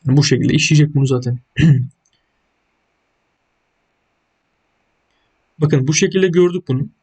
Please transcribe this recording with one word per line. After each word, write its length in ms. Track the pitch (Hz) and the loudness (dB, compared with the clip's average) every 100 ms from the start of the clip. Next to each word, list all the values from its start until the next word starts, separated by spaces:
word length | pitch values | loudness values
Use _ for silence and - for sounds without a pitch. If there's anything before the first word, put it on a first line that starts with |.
| 131 | 0
Yani 100 | 143 | 0
bu 80 | |
şekilde 280 | 147 127 123 | 2 0 0
işleyecek 420 | 151 - 151 147 | -2 2 2 2
bunu 120 | 143 135 | 0 -2
zaten. 320 | 127 123 123 _ - | -2 -4 -8 _ 0
<clears throat> 300 | 160 123 123 _ _ _ _ _ _ _ _ _ _ _ _ _ _ _ _ _ _ _ _ _ _ _ _ _ _ _ _ _ _ _ _ _ _ _ _ - | 2 2 -2 _ _ _ _ _ _ _ _ _ _ _ _ _ _ _ _ _ _ _ _ _ _ _ _ _ _ _ _ _ _ _ _ _ _ _ _ -6
Bakın 280 | 151 143 139 | -2 0 0
bu 80 | |
şekilde 340 | 156 190 190 185 | 0 0 0 0
gördük 400 | 175 175 175 - | 2 2 -2 -6
bunu. 200 | 131 147 _ | -6 -6 _